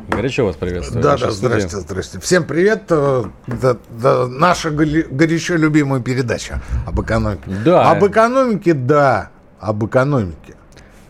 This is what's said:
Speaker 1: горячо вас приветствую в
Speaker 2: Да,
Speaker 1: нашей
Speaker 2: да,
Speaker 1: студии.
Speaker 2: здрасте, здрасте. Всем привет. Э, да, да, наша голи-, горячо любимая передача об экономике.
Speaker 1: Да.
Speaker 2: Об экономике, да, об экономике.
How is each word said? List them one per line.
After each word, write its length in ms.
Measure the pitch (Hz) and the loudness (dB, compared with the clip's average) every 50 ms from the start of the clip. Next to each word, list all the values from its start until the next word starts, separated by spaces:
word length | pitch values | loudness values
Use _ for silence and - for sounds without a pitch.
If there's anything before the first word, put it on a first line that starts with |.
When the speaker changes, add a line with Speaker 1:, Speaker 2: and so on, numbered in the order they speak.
| - - | -8 -6
Speaker 1:
горячо 380 | - 101 113 139 - - 120 | -4 -2 -2 -2 -2 0 0
вас 100 | 95 82 | 0 -2
приветствую 440 | - 90 90 90 87 - - 117 117 | -4 -6 -6 -6 -6 -6 -6 -4 0
в 20 | |
Speaker 2:
Да, 100 | - 147 | 2 2
Speaker 1:
нашей 120 | 143 123 123 | 2 2 0
Speaker 2:
да, 60 | 113 | -4
Speaker 1:
студии. 140 | 110 95 110 123 | -4 -2 -2 0
Speaker 2:
здрасте, 280 | 113 110 98 85 104 98 | 0 0 -2 -2 -6 -8
здрасте. 420 | 87 82 95 92 - - - 92 | -8 -8 -8 -8 -8 -10 -10 -8
Всем 240 | - - 180 180 147 | -2 0 0 0 0
привет. 380 | - 139 165 185 208 220 208 220 - | 0 -2 0 2 2 0 0 -2 0
Э, 340 | 170 151 139 139 131 127 104 90 - - - - | 0 2 2 2 0 0 -2 -4 -10 -14 -12 -10
да, 280 | 117 110 123 131 120 101 - - | -6 -2 0 0 0 0 -4 -16
да, 360 | 117 113 120 135 135 127 127 123 | -8 0 2 2 2 2 0 -2
наша 420 | 127 135 170 180 170 - - 160 | -2 0 2 2 2 0 -2 -4
голи-, 360 | 151 151 160 151 147 165 156 - | 0 0 0 0 0 -2 -2 -2
горячо 460 | 131 131 165 156 165 160 160 - 180 | 0 0 0 2 0 -2 -2 -2 0
любимая 440 | 160 156 156 147 156 143 139 135 131 | 0 2 2 2 2 2 2 0 -2
передача 600 | 113 131 123 123 123 113 90 - - - - 67 - - - 58 - | -2 -2 -2 -2 -2 -2 -4 -6 -6 -8 -8 -8 -8 -6 -6 -6 -4
об 140 | - 85 - | -4 -4 -4
экономике. 400 | 80 - 107 - 110 107 98 - - 101 95 101 113 | -2 -2 -2 -2 0 -2 -4 -6 -8 -8 -6 -2 2
Speaker 1:
Да. 260 | 160 180 151 117 151 | 4 4 6 6 4
Speaker 2:
Об 160 | 170 - 202 | 4 4 2
экономике, 680 | 196 - 220 220 233 254 269 262 247 214 151 - 170 160 | 2 4 2 2 4 4 2 2 2 0 0 2 2 0
да, 560 | 135 123 127 151 147 143 135 117 95 80 - - - - - - - | 2 2 2 4 4 4 4 4 2 -2 -6 -14 -20 -20 -20 -18 -10
об 260 | 92 107 107 104 113 | -6 -4 -4 -2 -2
экономике. 720 | 98 - 127 131 143 147 123 101 87 78 - - - - - - - - - - - - - - | 0 2 2 2 2 2 0 0 -2 -6 -12 -18 -20 -20 -20 -20 -20 -20 -20 -20 -20 -20 -20 -20